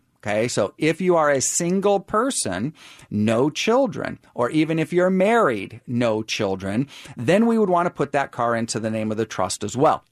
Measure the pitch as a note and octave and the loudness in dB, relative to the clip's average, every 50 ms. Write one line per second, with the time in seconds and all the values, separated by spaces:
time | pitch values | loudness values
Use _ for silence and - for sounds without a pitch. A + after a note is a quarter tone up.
0 | _ _ _ _ - G#2+ G#2 A2 A#2 B2 - B2+ G#2 F#2 - - D#3+ D3+ D#3+ - | _ _ _ _ -6 -2 0 0 0 0 0 0 -2 -2 -2 -2 0 0 0 0
1 | F#3 F3+ F3 E3 D3+ D3 C#3+ C3 A#2+ - - - F3 E3+ F#3 G3 F#3+ G#3 G3+ G3 | 2 2 2 4 4 4 2 2 0 -2 -2 -2 -2 0 0 2 2 2 2 2
2 | G3 - - G#3+ B3 C#4 - - - G#2+ F2+ F2+ A2 D#3 - - - - - - | 0 -2 -2 0 0 0 -2 -4 -4 -4 -4 -4 -4 -6 -8 -10 -20 -20 -20 -20
3 | - - - G#2 G#2+ A2 A2+ A#2+ C3+ D3+ D#3 - - A3 A3+ C4 C#4 G#3+ - - | -12 -6 -2 0 0 2 2 2 2 0 0 -2 0 2 2 2 2 0 -2 -6
4 | - - - - _ _ - - A#2+ A#2+ - D#3 D#3+ D#3+ D#3+ E3 D#3 - E3+ F3 | -8 -8 -10 -12 _ _ -4 -4 -2 0 2 0 0 0 0 -2 -2 0 2 2
5 | F3+ F#3 F#3+ F#3 F#3 G#3 A#3 A#3 G#3 D3 A#2 G2+ F#2+ - A2+ A2+ - - B2 A#2 | 2 2 2 2 2 4 4 4 4 2 0 -2 -6 -10 -14 -16 -10 -4 -2 0
6 | B2 A2+ A2 A2 A2 - - - A2 G2 F#2+ F#2 F#2+ F#2+ G2+ A#2 C#3+ - - - | 0 0 0 -2 -2 -4 -4 -2 -2 -2 -2 -2 -4 -4 -2 -2 -2 -4 -8 -20
7 | - - C3 A#2 A#2 B2+ F3 G#3 A#3 A#3 A3+ A3 G#3+ F3+ F3+ E3+ F3 E3+ - - | -18 -16 -10 -6 0 2 2 4 4 4 4 2 2 2 2 2 0 0 -2 -2
8 | D3 C3+ - C#3+ C3+ - - - A#2+ A#2+ A#2 A2+ A#2 - - A2+ A2 A2 A2 A2+ | -4 -2 0 -2 -2 -2 -4 -2 0 0 0 0 -2 -4 -4 -4 -4 -4 -4 -2
9 | G#2+ G#2+ A2 G#2+ A2 - - - F#2 F#2+ - - G#2 G#2 - A#2+ D3+ D3+ - - | -2 -2 -2 -2 -4 -4 -2 -4 -2 -2 -2 -6 -8 -6 0 2 2 2 2 0
10 | _ _ | _ _